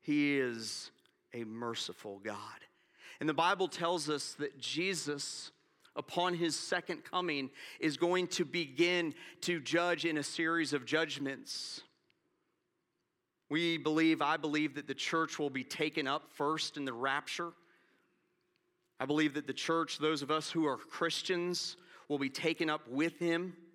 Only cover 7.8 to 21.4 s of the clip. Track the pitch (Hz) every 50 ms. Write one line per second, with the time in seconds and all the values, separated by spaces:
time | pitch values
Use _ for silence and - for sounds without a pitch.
7.8 | 151 156 143 135 165 175 180 180 180 175 - - 175 139 127 175 165 139 131 131
8.8 | 170 175 180 175 170 160 143 - - - - - - - 175 165 131 120 143 170
9.8 | 175 175 170 156 143 165 156 151 143 - - - 165 160 165 165 160 135 143 143
10.8 | 123 120 147 156 165 156 139 143 147 139 139 - - - - - - - - -
11.8 | - _ _ _ _ _ _ _ _ _ _ _ _ _ _ _ _ _ _ _
12.8 | _ _ _ _ _ _ _ _ _ _ _ _ _ _ 143 156 170 170 165 160
13.8 | 139 156 156 160 160 160 160 156 151 143 156 160 147 156 147 151 151 151 135 147
14.8 | 143 - 135 - - - - 160 160 156 - - 151 143 131 135 160 - - -
15.8 | 156 156 151 165 143 135 139 - - - - - 147 143 156 156 - - - 151
16.8 | 143 135 120 117 127 135 135 143 143 - - - 170 170 160 _ _ _ _ _
17.8 | _ _ _ _ _ _ _ _ _ _ _ _ _ _ _ _ _ _ _ _
18.8 | _ _ _ _ 127 135 147 151 156 151 135 151 143 139 127 - - - 165 165
19.8 | 165 - - - 147 156 160 143 143 135 156 156 151 - - 170 160 147 131 113
20.8 | - - - - - 165 160 - - - 185 175